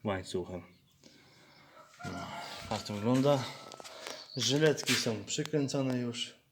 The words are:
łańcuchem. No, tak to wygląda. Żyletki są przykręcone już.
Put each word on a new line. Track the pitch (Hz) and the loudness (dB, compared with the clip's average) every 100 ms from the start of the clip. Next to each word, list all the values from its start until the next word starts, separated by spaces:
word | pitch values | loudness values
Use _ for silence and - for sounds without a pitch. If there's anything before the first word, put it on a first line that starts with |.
łańcuchem. | 113 95 85 92 87 90 - - _ _ - - - - - - - - - - 98 | 0 -2 -2 -4 -4 -8 -10 -20 _ _ -20 -20 -20 -20 -20 -20 -20 -20 -20 -12 -10
No, | 90 90 - - - - | -8 -8 -8 -10 -10 -4
tak | 107 | -4
to | - | -2
wygląda. | 104 110 131 135 143 120 - - - - - - - - 135 | -2 2 6 6 4 2 -8 -14 -16 -16 -14 -12 -12 -8 -2
Żyletki | 113 143 156 143 - | 2 6 6 4 2
są | 120 - 107 101 | 2 2 -2 -2
przykręcone | - 147 151 135 143 131 127 | -2 0 2 2 2 2 0
już. | 120 117 - - _ | 0 -4 -6 -10 _